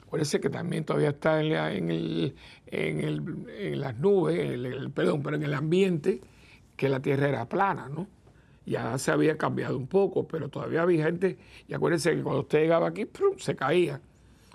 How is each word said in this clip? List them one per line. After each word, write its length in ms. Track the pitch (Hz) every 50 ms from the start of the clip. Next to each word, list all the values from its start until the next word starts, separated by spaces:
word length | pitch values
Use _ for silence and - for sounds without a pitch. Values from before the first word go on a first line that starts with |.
| -
acuérdense 360 | - - - 151 147 - 185
que 100 | - -
también 360 | 131 - - - - 160 156
todavía 240 | - 156 143 151 147
está 320 | 147 147 - 160 156 156
en 100 | 151 156
la, 220 | 156 160 156 156 -
en 180 | - 165 165
el, 440 | 165 160 - - 160 165 170 143 143 - - - - - _
en 340 | - - - 156 160 160 156
el, 440 | 156 156 151 151 147 143 151 - - -
en 300 | - 208 202 160 143 135
las 180 | 139 139 113 113
nubes, 400 | 151 202 202 190 160 156 165 180
en 120 | - 143
el, 140 | 131 123 123
el, 240 | 127 123 127 131 131
perdón, 300 | 139 - 160 185 165 147
pero 140 | 139 147 147
en 80 | 151 151
el 100 | 143 143
ambiente, 680 | 139 151 156 170 185 196 190 180 151 - 127 - - - - - - - - - - - - _
que 100 | - 131
la 140 | 135 135 127
tierra 260 | 139 - 139 143 143
era 220 | 143 135 117 117 117
plana, 400 | - 175 196 196 170 - 123 127
¿no? 180 | 147 160 185 - - - _ - - - - - - - -
Ya 320 | - - - 120 117 123
se 140 | 131 - -
había 260 | 151 151 151 156 156
cambiado 400 | 156 - 139 131 127 127 120 127
un 100 | 131 127
poco, 380 | 127 - 196 196 180 185 139 -
pero 220 | - - 160 151 143
todavía 340 | - - - 117 - - 170
había 220 | 185 175 156 151
gente, 320 | 160 170 175 196 185 - - - - - - -
y 60 | - 143
acuérdense 420 | 139 147 151 170 165 135 165 156
que 80 | 143 135
cuando 180 | 143 139 135
usted 200 | - - - 151
llegaba 260 | 156 160 165 165 170
aquí, 160 | 165 165 185 220
¡prum!, 340 | - - - 392 403 -
se 200 | - - - -
caía. 440 | - 135 135 160 180 175 147 143 - - - - - - - - - - -